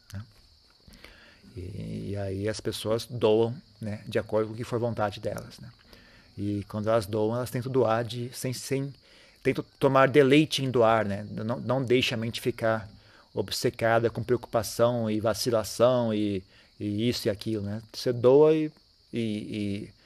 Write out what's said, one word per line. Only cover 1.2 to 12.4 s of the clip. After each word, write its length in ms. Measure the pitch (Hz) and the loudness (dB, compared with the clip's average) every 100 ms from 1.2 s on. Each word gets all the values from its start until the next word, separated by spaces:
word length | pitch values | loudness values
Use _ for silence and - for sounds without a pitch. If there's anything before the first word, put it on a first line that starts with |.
| - - - - | -20 -20 -18 -14
E, 540 | 92 104 110 107 104 | -12 -12 -10 -8 -8
e 60 | 98 | -6
aí 320 | 98 95 104 | -6 -4 -4
as 120 | 107 | -4
pessoas 460 | 110 - 107 113 - | -8 -6 -2 -4 -4
doam, 480 | 120 110 110 117 135 - _ | 0 4 4 4 -2 -14 _
né, 200 | 110 104 - | -10 -10 -4
de 100 | 117 | -4
acordo 300 | 104 107 110 | -2 -2 -2
com 60 | |
o 20 | 110 | -6
que 80 | |
for 160 | 117 120 | -6 -4
vontade 400 | 117 113 104 101 | -2 -2 -4 -4
delas, 400 | 107 110 117 - | -8 -8 -12 -18
né? 80 | - - _ - - - _ - | -20 -20 _ -20 -20 -20 _ -8
E 280 | 101 101 95 | -4 -4 -6
quando 200 | 107 107 | -4 0
elas 180 | 113 101 | 0 0
doam, 300 | 110 107 120 | 0 0 -2
elas 140 | 120 | -4
tentam 200 | 127 127 | -6 -2
doar 320 | 131 110 113 | 2 2 2
de, 280 | 120 120 120 | -2 -8 -10
sem, 200 | - 131 | -8 -8
sem, 400 | 123 - 135 139 - _ - - _ | -8 -4 -4 -4 -12 _ -20 -20 _
tentam 220 | 131 139 - _ | -2 -2 -6 _
tomar 300 | 139 135 135 | 4 6 6
deleite 560 | 147 135 147 156 - | 6 6 6 4 -2
em 60 | 131 | 0
doar, 360 | 123 110 113 104 | 4 4 4 2
né? 180 | 98 104 | -4 -8
Não, 300 | 113 110 127 | -8 -6 -6
não 240 | 110 131 | -2 -2
deixa 320 | 120 127 - 117 | 2 2 2 -2
a 20 | |
mente 220 | 113 - | -6 -4